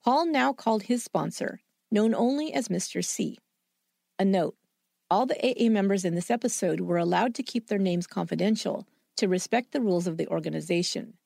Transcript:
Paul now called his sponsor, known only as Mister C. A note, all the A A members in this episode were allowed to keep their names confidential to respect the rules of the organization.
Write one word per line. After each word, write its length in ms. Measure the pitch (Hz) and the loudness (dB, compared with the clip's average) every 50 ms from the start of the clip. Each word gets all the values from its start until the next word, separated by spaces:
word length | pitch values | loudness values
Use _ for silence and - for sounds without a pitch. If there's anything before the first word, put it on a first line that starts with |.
| _ | _
Paul 220 | 240 254 302 339 | 4 2 4 2
now 260 | 339 311 262 247 269 | 2 2 2 2 2
called 320 | 277 - - 233 220 214 202 | 0 -2 0 0 0 0 0
his 180 | - 247 240 | -2 -2 -2
sponsor, 560 | - - - 160 160 175 180 - - - - - _ _ _ _ _ _ | -2 -4 -4 -4 -4 -4 -6 -6 -8 -8 -8 -12 _ _ _ _ _ _
known 240 | 226 208 220 226 220 | 2 2 4 2 2
only 380 | - 233 247 277 285 311 311 | 2 2 0 0 -2 -4 -4
as 180 | - 277 233 - | -4 -4 -2 -2
Mister 320 | 180 185 - - - 185 | -4 -4 -4 -4 -4 -6
C. 340 | 175 - - - 196 - - _ _ _ _ _ _ _ _ _ _ _ _ _ _ _ _ - | -4 -4 -4 -4 -4 -4 -6 _ _ _ _ _ _ _ _ _ _ _ _ _ _ _ _ 0
A 40 | 196 | 2
note, 300 | 196 196 185 160 - - _ _ _ _ _ _ _ _ _ _ _ | 4 4 2 2 0 -4 _ _ _ _ _ _ _ _ _ _ _
all 160 | 175 202 254 | 2 2 2
the 180 | 254 - - - | 0 0 0 0
A 200 | 254 247 - 233 | 0 2 4 4
A 40 | 226 | 4
members 360 | 220 202 196 196 196 196 185 | 4 4 4 2 2 2 0
in 100 | 175 165 | 0 -2
this 160 | 175 180 - | -2 0 -2
episode 520 | 233 240 - 240 - - 202 175 160 170 | -2 0 0 -2 -2 0 0 0 0 0
were 160 | 180 175 175 170 | 0 0 0 2
allowed 360 | 170 175 180 175 220 254 233 | 2 2 2 2 2 0 -2
to 80 | - | -6
keep 240 | 247 - - 240 226 | -10 -6 -6 -6 -4
their 140 | - 214 196 | -2 -2 0
names 260 | 196 185 175 175 175 | 2 2 0 0 -2
confidential 800 | - - 185 175 170 - 160 175 208 220 214 - - - - 208 _ _ _ _ _ _ | -4 -4 -6 -4 -2 -2 0 2 2 2 0 -2 -4 -4 -6 -8 _ _ _ _ _ _
to 100 | - 233 | -2 0
respect 460 | 185 185 185 - - 220 240 247 _ | 0 0 0 0 0 -2 -2 -2 _
the 80 | - 285 | -4 -2
rules 260 | 240 202 180 175 175 | 2 2 2 2 0
of 120 | 180 160 165 | -2 -2 -4
the 100 | 160 - | -4 -2
organization. 840 | 165 165 156 160 156 156 156 165 175 170 180 - - - - - - _ _ | -2 -2 -2 -4 -6 -6 -2 0 0 0 0 -2 -4 -6 -8 -10 -18 _ _